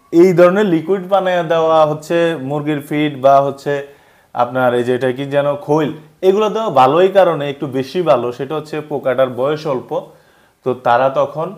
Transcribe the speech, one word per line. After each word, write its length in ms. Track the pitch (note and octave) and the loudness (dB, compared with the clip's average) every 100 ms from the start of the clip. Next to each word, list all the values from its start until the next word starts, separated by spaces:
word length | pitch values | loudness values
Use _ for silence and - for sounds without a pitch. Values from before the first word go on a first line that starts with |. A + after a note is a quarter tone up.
| _ | _
এই 180 | E3 F#3 | 4 4
ধরনের 340 | E3+ F3 F#3+ G#3+ | 6 4 4 2
লিকুইড 380 | D#3+ D#3+ G3 F3+ | 0 0 -4 0
বানিয়ে 340 | G3 F#3 F3+ | -2 0 -2
দেওয়া 440 | D#3+ E3 D#3+ D#3+ D3+ | 0 0 2 4 2
হচ্ছে 500 | D3+ - E3+ E3+ D#3+ | 0 -2 0 0 -2
মুরগির 380 | C3 D3 D3 B2 - | -6 -6 -4 -6 -4
ফিড 240 | D3+ D3+ C3+ | -4 -2 0
বা 160 | C3+ C#3 | 4 4
হচ্ছে 460 | C#3 C3+ D3 C#3+ C#3 - _ _ _ | 2 -4 -6 -6 -6 -16 _ _ _
আপনার 400 | A#2 A#2+ B2+ B2+ | -4 -4 0 0
এই 100 | B2 | 0
যে 100 | A#2+ | 0
এটা 180 | B2+ B2+ | -2 -2
কি 120 | B2+ C#3 | -4 -4
যেন 300 | C#3+ C#3+ C#3 | -2 -2 -4
খৈল, 340 | - D3+ D3 - - _ | -2 -2 -2 -6 -16 _
এগুলো 260 | F#3+ G3 G#3+ | 0 2 0
দেওয়া 220 | G3+ A3 | -2 0
ভালোই, 380 | C3 C3 D#3 F#3+ | 4 4 4 4
কারণে 420 | G3 F#3 D3+ C#3+ | 4 2 2 -4
একটু 160 | C#3 D3 | -6 -6
বেশি 360 | C3 C3 F#3 | -6 -4 -2
ভালো। 300 | D#3+ C3 A#2+ | 0 0 0
সেটা 220 | A#2+ C3+ | -6 -6
হচ্ছে 260 | D#3 D3+ D3+ | -8 -8 -10
পোকাটার 500 | D3+ C#3+ B2+ B2 C3 A#2+ | -8 -6 -2 0 -2 -2
বয়স 280 | C3+ D#3 D#3 | -4 -4 -4
অল্প, 240 | B2+ - D#3+ - - _ _ _ _ | -6 -6 -10 -10 -18 _ _ _ _
তো 100 | C3 | -6
তারা 340 | B2 B2 A#2+ C3 | -4 0 2 2
তখন 380 | C#3+ C3+ D3+ E3+ | 0 -2 -4 -10